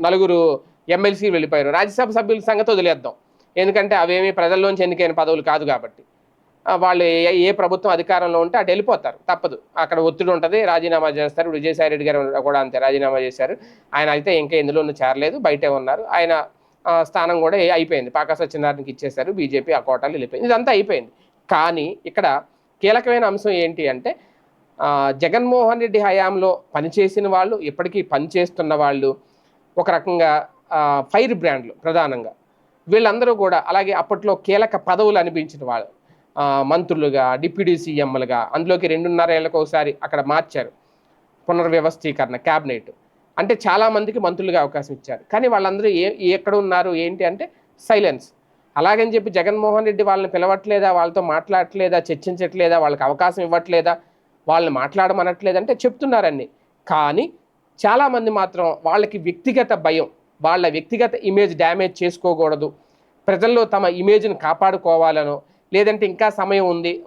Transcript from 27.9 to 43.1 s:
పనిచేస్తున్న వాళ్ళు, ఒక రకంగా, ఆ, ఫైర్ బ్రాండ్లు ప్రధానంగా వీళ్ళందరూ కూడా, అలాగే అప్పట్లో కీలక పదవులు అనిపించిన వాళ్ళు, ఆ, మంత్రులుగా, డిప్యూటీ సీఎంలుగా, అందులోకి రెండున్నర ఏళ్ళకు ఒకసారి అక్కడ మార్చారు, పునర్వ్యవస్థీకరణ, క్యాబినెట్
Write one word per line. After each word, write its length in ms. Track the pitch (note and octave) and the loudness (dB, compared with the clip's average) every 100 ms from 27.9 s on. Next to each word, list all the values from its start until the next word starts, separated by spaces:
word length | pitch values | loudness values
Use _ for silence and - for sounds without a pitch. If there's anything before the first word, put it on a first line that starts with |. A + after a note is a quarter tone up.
| G3 | -4
పనిచేస్తున్న 720 | F3+ C#3 D#3 F#3 F3+ F3+ D#3 | -2 -2 0 0 -2 -2 -2
వాళ్ళు, 380 | D3+ D3 C#3 C3+ C3+ _ _ _ _ _ - | 2 2 2 -2 -2 _ _ _ _ _ -4
ఒక 140 | F3 | 0
రకంగా, 420 | E3+ F#3+ F3 E3 D3+ - _ _ | 0 -2 0 2 2 -2 _ _
ఆ, 320 | D#3+ D3 C#3+ C3+ | 0 0 0 0
ఫైర్ 220 | G#3 B3 | 0 2
బ్రాండ్లు 400 | G3 D#3+ C3+ A#2 - | 0 -2 -2 -6 -8
ప్రధానంగా 480 | E3 E3 D3+ B2+ A2 - _ _ _ _ - | -2 0 0 -4 -10 -16 _ _ _ _ 2
వీళ్ళందరూ 460 | G#3 A3+ G#3+ B3 | 4 4 2 0
కూడా, 240 | A3 G3 F3 - | 2 2 0 0
అలాగే 220 | F#3 G3 | 0 0
అప్పట్లో 420 | F#3 E3+ F#3+ G3+ | -2 -2 -2 -2
కీలక 420 | F#3 - G3+ A3 G3+ | -2 0 2 2 -2
పదవులు 420 | - F3+ G#3+ G#3 | -2 2 4 2
అనిపించిన 440 | E3+ E3 D#3 D3 | 0 -2 -8 -10
వాళ్ళు, 240 | C3 A#2 G#2 _ _ _ _ - | -6 -6 -6 _ _ _ _ -4
ఆ, 40 | C#3+ C#3 | 0 0
మంత్రులుగా, 640 | C3+ E3 F3 D#3+ D3 C#3 B2+ | 2 0 0 0 0 2 0
డిప్యూటీ 400 | C3 E3 F#3 F3+ E3+ | 0 -4 -2 0 0
సీఎంలుగా, 640 | - D3 C#3 C3 B2+ B2 A2 | -2 -2 -2 -2 -2 -2 -2
అందులోకి 320 | D3+ E3+ F3+ F#3 | -4 0 0 2
రెండున్నర 460 | D#3+ E3+ E3+ E3+ D#3+ | -2 0 0 2 2
ఏళ్ళకు 180 | D#3+ D#3+ | 0 -2
ఒకసారి 340 | D3+ D#3 D3 C#3 | 0 0 -2 -4
అక్కడ 180 | D3+ D3 C3+ | -6 -4 0
మార్చారు, 420 | D3+ D#3 C#3+ A#2 - _ _ _ _ _ _ - | -2 -2 -6 -8 -12 _ _ _ _ _ _ -4
పునర్వ్యవస్థీకరణ, 880 | E3+ E3 E3 D#3 D#3+ D#3 C#3+ B2+ B2 | 0 2 2 0 -2 -6 -4 -4 -4
క్యాబినెట్ 540 | - D#3 D3 A#2+ - - _ | -2 -2 -2 -8 -10 -20 _